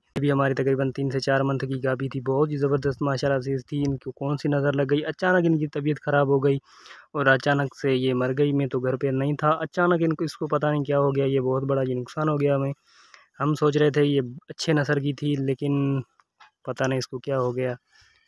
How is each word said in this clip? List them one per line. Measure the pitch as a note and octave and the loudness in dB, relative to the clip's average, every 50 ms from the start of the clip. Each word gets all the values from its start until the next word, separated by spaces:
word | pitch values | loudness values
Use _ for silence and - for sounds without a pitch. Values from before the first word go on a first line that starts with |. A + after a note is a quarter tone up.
| - _ - | -8 _ -6
अभी | C3+ C#3 C#3+ | -2 0 2
हमारी | C#3+ C#3 C#3 C3+ C3+ | 2 2 2 2 0
तकरीबन | C3+ C3 C3+ C3+ C3 C3+ C3+ | 0 0 0 0 0 0 -2
तीन | B2 - C#3 C3+ | -2 -2 -4 -2
से | B2+ C3+ | -2 -2
चार | - C#3 C3+ C3+ C3+ | 0 0 2 2 2
मंथ | C#3 C#3 B2+ C#3 | 0 -2 -2 -4
की | C3 C3+ C3 | -6 -6 -4
गाभी | B2 C3+ C3 B2+ C3+ C3+ | -2 -2 -2 -2 -4 -6
थी, | - C3+ | -6 -4
बहुत | B2 C3+ C3+ C3+ D#3 D3+ | -4 -2 0 0 0 0
ही | D3+ | 0
ज़बरदस्त | C#3 C#3+ C#3 C#3+ C#3 C3+ C#3+ C3 - D3 | -2 0 0 0 0 0 -2 -2 -2 -2
माशाल्लाह | C#3+ C#3 B2 - C#3 C#3 C3 | -2 -2 0 0 0 0 -2
से | B2 C#3 C3+ C3 | -2 -4 -6 -6
थी। | B2 - D3 C#3+ C#3+ | -6 -6 -4 -2 -2
इनको | C#3 C#3 B2+ - C3+ - | -2 -4 -4 -8 -12 -10
कौन | - C#3+ C#3 D3 | -6 -4 -4 -2
सी | C#3+ - D3+ | -2 -2 0
नज़र | D3 C#3+ C#3 C#3+ C#3 | 0 0 0 0 0
लग | C#3 C#3 | 0 0
गई, | C3 C#3+ D3+ D3+ | 0 0 -2 -2
अचानक | D#3 D#3 - F#3+ F#3 F3+ F3+ E3+ | -4 -6 -2 0 2 4 4 4
इनकी | E3+ E3 D3+ D3+ D3 | 4 2 2 0 -4
तबीयत | - D3+ C#3+ D3 D3 - | -4 -4 -2 -2 -4 -2
ख़राब | - D3+ C#3+ C#3+ C#3+ C3+ | -2 0 2 2 4 4
हो | C#3 C#3 | 2 4
गई | C3+ C#3+ C#3 C#3 - _ - - - - - - - _ - | 4 2 2 0 -4 _ -20 -20 -20 -20 -20 -20 -18 _ -6
और | D3+ C#3 C3+ | 0 4 4
अचानक | C3+ B2+ - D3 C#3+ C#3+ C#3+ C3 - | 4 4 4 2 2 2 0 -2 -4
से | - - C#3 C3 | -4 -2 0 0
ये | B2+ B2+ C3 B2+ | 2 2 0 0
मर | B2 B2+ B2+ C3 | 0 0 0 0
गई। | C#3+ D3 D3 C#3 | 2 2 2 2
मैं | C#3 C#3 C3 | 0 0 0
तो | - B2+ | -2 -2
घर | B2 B2+ C3 | -2 -2 -2
पे | B2+ C#3+ C#3 C3 | 0 -2 -2 0
नहीं | C3 C#3 C#3+ D3 | 0 0 0 0
था, | - D#3 D3+ D#3 D3+ | 0 2 0 0 0
अचानक | D#3+ D#3 - F#3 F3 F3 F3+ D#3+ E3 | -2 -4 -2 0 2 2 2 2 2
इनको, | E3 D#3 - E3 | 0 0 -2 -4
इसको | D3 - - D#3+ D3 | -6 -6 -6 -4 -2
पता | D3+ D3 C#3+ D3+ | 0 0 2 2
नहीं | D3+ D3 C#3 | 0 0 0
क्या | C#3+ C#3+ C#3+ | 0 2 2
हो | C#3+ C#3 | 2 2
गया, | C3+ C#3 C#3 | 2 2 0
ये | C3+ C3+ C3+ | 2 0 0
बहुत | B2+ B2+ B2+ C3+ C3+ | 2 0 0 0 0
बड़ा | C3+ C#3 C3+ C3+ | 0 0 0 0
ये | C3 B2+ | -2 -2
नुकसान | B2 B2 - - D#3 D#3 D#3 | -4 -6 -6 -6 -2 -2 0
हो | D3+ | 0
गया | C#3+ C#3+ C#3+ C#3 | 2 2 2 2
हमें। | C3+ C#3 C#3 C#3 - _ _ _ - - _ - - _ _ _ - | 0 0 -2 -6 -8 _ _ _ -20 -20 _ -20 -20 _ _ _ -2
हम | C3+ D3 D3+ | -2 0 0
सोच | - D3+ D3+ C#3+ | 2 2 2 4
रहे | D3+ D3+ D3+ | 4 4 4
थे | C3 D3 D3 | 4 4 2
ये | D3 C#3+ C#3 B2+ A#2+ B2 D3 - - | 2 2 0 -2 -2 -8 -14 -16 -16
अच्छे | D#3+ - - E3 D#3+ | -12 -4 -2 0 2
नस्ल | D3+ C#3 D3 D3 C#3+ | 2 2 2 0 0
की | C3+ D3 C#3 | 0 -2 -4
थी, | - D3 D3 D3 | -2 -2 -2 -2
लेकिन | C#3 C3+ C3+ C3+ - D3 C#3+ C#3+ C#3+ C#3 C#3 C#3 C3+ B2 - _ _ _ _ _ _ - - _ _ - | 0 -2 -2 -2 -2 -2 0 0 0 0 0 0 -2 -4 -8 _ _ _ _ _ _ -20 -20 _ _ -10
पता | C3 B2 - C#3 | -10 -4 -2 -2
नहीं | C3+ C3 C3 | 0 0 -2
इसको | B2 - - B2 | -4 -6 -8 -8
क्या | - C#3+ C#3 | -6 -4 -2
हो | C3 B2 B2 A#2+ | -2 -2 -2 -2
गया, | B2+ B2+ B2+ B2 B2 _ _ _ _ _ _ _ _ _ | -2 -4 -4 -6 -8 _ _ _ _ _ _ _ _ _